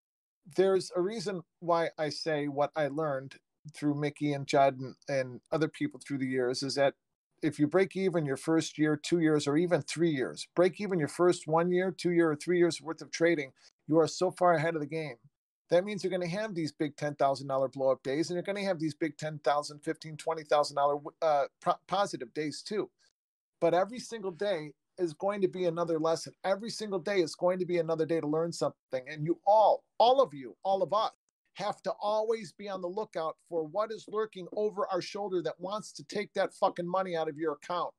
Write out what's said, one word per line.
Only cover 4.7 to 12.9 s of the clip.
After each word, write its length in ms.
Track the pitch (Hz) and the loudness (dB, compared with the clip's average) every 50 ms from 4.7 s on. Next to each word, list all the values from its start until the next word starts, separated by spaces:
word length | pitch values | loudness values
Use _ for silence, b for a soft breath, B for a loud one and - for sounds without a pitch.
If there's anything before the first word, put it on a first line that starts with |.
| 135 127 | 4 0
and, 140 | 131 123 - _ _ - | -6 -10 -12 _ _ -2
and 320 | 139 135 127 127 123 - _ - | -2 -2 -2 -4 -8 -14 _ -2
other 160 | 165 156 156 151 | -2 0 0 -2
people 320 | - - 147 147 - 127 | -2 -4 -6 -6 -6 -8
through 180 | - - 143 131 | -10 -6 -6 -4
the 80 | 135 | -2
years 360 | 131 131 131 123 123 131 - | -2 0 0 0 0 0 -2
is 120 | 143 135 - | -4 -2 2
that 180 | 139 139 135 - _ _ _ _ _ _ _ _ _ | 2 2 2 2 _ _ _ _ _ _ _ _ _
if 160 | - 151 - - | -4 -2 0 2
you 80 | 147 | 2
break 300 | 143 - 185 196 156 - | 4 4 4 2 2 0
even 280 | 185 190 190 165 170 147 | 0 0 0 0 0 0
your 140 | 139 131 - | -2 -2 -2
first 400 | - 160 160 160 156 - - 151 | 0 2 2 2 2 0 0 0
year, 180 | 151 151 151 | 2 2 2
two 240 | 147 - - 170 175 | 0 0 0 2 4
years, 260 | 160 156 156 143 - | 4 4 4 4 2
or 100 | 139 143 | 2 2
even 260 | 160 180 170 175 147 | 2 2 2 2 0
three 280 | - - - 147 175 165 | 0 -2 -2 0 2 2
years, 380 | 147 131 117 82 76 - - - - | 2 0 -2 -4 -4 -8 -14 -2 2
break 240 | 170 180 190 - - | 4 4 4 2 -2
even 180 | 208 185 196 170 | -4 -2 0 0
your 100 | 143 131 | 0 0
first 380 | - - 175 180 175 - - | 2 4 4 4 4 2 0
one 240 | 147 156 165 170 180 | 0 2 2 2 2
year, 200 | 180 180 185 190 | 2 0 0 0
two 220 | 175 - - 175 | -2 -2 -2 2
year, 180 | 175 170 170 160 | 4 4 4 4
or 60 | 147 | 2
three 200 | 147 - 170 180 | 0 0 0 4
years 240 | 175 175 165 151 - | 4 4 4 2 -2
worth 220 | 135 156 | -6 -10